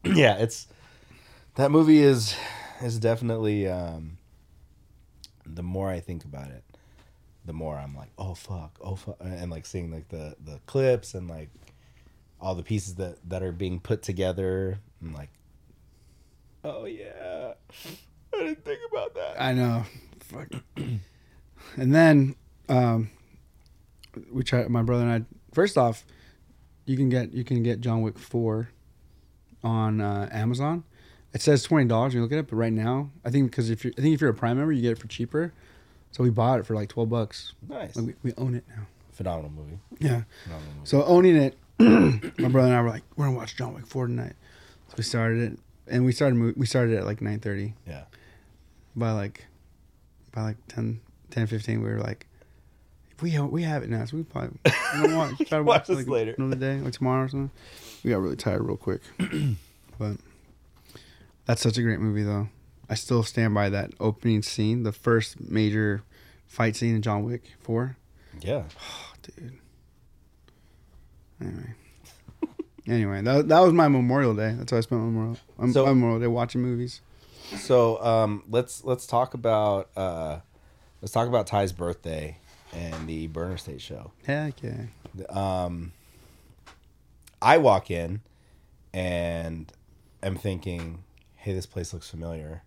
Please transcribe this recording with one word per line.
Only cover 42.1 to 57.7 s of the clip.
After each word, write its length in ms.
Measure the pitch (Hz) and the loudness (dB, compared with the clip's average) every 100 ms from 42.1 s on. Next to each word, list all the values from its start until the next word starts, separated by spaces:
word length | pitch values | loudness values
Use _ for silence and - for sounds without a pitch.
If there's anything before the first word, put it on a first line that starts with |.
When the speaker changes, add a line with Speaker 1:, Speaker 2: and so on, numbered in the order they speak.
| 113 - - 127 | 4 -4 0 4
Speaker 2:
brother 180 | 131 127 | 6 6
and 60 | 123 | 6
I 60 | |
were 80 | 117 | 2
like, 140 | 113 - - | -2 -12 -4
"We're 100 | 143 | -2
gonna 100 | 127 | -2
watch 180 | 113 - | -6 -8
John 200 | 123 139 | -8 -8
Wick 100 | 123 | -10
four 220 | 135 123 | -6 -4
tonight." 260 | 120 117 - - - - - - | -4 -6 -12 -20 -20 -20 -20 -16
So 60 | - | -8
we 60 | |
started 500 | 110 120 113 113 117 | -4 0 0 0 -2
it, 60 | - _ _ - | -6 _ _ -4
and 160 | 127 127 | 2 2
we 60 | |
started 240 | 120 143 120 | 4 4 4
mo-, 180 | 117 - | 2 0
we 80 | 123 | 0
started 320 | 131 117 110 | 2 2 2
at, 80 | 98 | -2
like, 160 | 104 | -4
nine 180 | 107 104 | -4 -4
thirty. 360 | 110 101 104 107 - | -4 -4 -6 -10 -16
Speaker 1:
Yeah. 180 | 71 - - - - _ _ - _ _ 113 | -16 -16 -20 -20 -20 _ _ -20 _ _ -4
Speaker 2:
By, 160 | 117 | -2
like, 340 | 110 101 - - _ _ _ _ _ _ _ - | -2 -4 -10 -20 _ _ _ _ _ _ _ -14
by, 80 | - | -6
like, 160 | 110 107 - | -6 -6 -12
ten, 320 | 117 113 113 - _ - | -6 -6 -6 -12 _ -8
ten 180 | - 110 | -2 -2
fifteen, 340 | 110 107 113 | -2 -4 -4
we 80 | 110 | -2
were 100 | 110 | -4
like, 260 | - - - - - _ _ _ _ _ _ - | -4 -8 -14 -20 -20 _ _ _ _ _ _ -8
"We 100 | 170 | -2
ha-, 140 | 151 143 | 0 0
we 180 | 160 | -2
have 200 | 165 151 | -2 -2
it 60 | 110 | -2
now, 140 | 113 | -4
so 140 | 113 143 | -4 -6
we 60 | |
probably, 340 | 160 - 127 - 139 | -6 -6 -8 0 0
we 60 | - | 2
Speaker 1:
<laughs> 200 | - - | -2 2
Speaker 2:
gonna 140 | - 160 | 2 2
watch, 200 | 151 131 311 | 0 -2 -2
try 120 | 156 | 2
to 40 | |
Speaker 1:
Watch 20 | 147 | 4
Speaker 2:
watch, 220 | 233 - | 4 4
Speaker 1:
this 100 | 170 | -2
Speaker 2:
like, 80 | 127 | 0
Speaker 1:
later. 280 | 123 110 120 | 0 0 -2
Speaker 2:
another 200 | 135 131 | -2 -2
day, 240 | 135 139 | -2 -2
like, 100 | 135 | -4
tomorrow 320 | 120 131 131 | -2 0 0
or 60 | 131 | 0
something." 220 | 139 139 - - | -4 -6 -8 -20